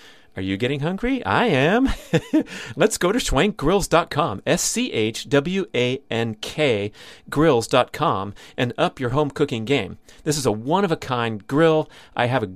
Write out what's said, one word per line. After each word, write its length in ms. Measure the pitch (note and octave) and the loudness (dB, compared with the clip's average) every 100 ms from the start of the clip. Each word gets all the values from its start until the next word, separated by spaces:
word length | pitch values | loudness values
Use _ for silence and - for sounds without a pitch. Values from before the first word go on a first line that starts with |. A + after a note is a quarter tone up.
| - - - - | -20 -20 -16 -8
Are 140 | F#2+ | -4
you 60 | F#2+ | -2
getting 260 | A#2+ C#3+ | -2 -2
hungry? 440 | D3+ F#3+ A#3+ C4+ - | -4 -2 -2 -2 0
I 200 | A#2 A#3 | 2 2
am. 440 | C3+ D3 A3+ C4+ - - D#3+ - | 2 4 4 2 -2 -2 -2 2
<laughs> 420 | D#4 - - - - | 0 0 -6 -8 0
Let's 240 | D#3+ - | 0 2
go 120 | F3+ | 0
to 60 | A#3 | 0
schwank 400 | - C3 G3+ - | 0 2 2 0
grills 300 | C#3 G3 - | 0 0 2
dot 240 | D#3+ E3 | 2 2
com, 320 | C#3+ D#3 G2 - | 0 -2 -2 0
S 160 | E3 | 0
C 320 | - A3+ B3+ | 0 -2 -2
H 340 | - A2 - - | 0 -2 -4 0
W 360 | C#3 C#3+ F#3+ F3+ | 0 2 -2 -2
A 260 | A#2+ B2 C3 - | 0 0 -2 -4
N 240 | A2+ A#2 G#2+ | -2 -2 -4
K 560 | - - D3 G#2 G#2 - - - - | -8 0 0 0 -2 -10 -20 -20 -4
grills 400 | C#3 D#3+ A#2+ A2 | 2 4 4 2
dot 240 | C3 A#2+ | 2 2
com, 440 | - D#3+ G#2 G2+ - - - | 0 -2 -2 -4 -10 -10 -4
and 160 | B2 - | -4 -2
up 220 | F3 - | -2 -2
your 100 | B2 | -4
home 220 | C3+ D3 | -2 -2
cooking 340 | - C#3+ A#2 A2 | 0 -2 -2 -2
game. 320 | C#3 F2+ - - - D#3+ | -2 -2 -10 -20 -8 -4
This 120 | D3+ | 0
is 80 | B2+ | 0
a 60 | |
one-of-a-kind 960 | G#2+ B2 F3+ G3 E3 - B2 A#2 A2 - | 0 0 0 0 -2 -4 -2 -2 -4 -2
grill. 420 | C#3 E3 D#3 - - - - | 2 4 4 0 -10 -8 -2
I 120 | A#2+ | 0
have 160 | B2+ | 0
a 100 | G#2 | -2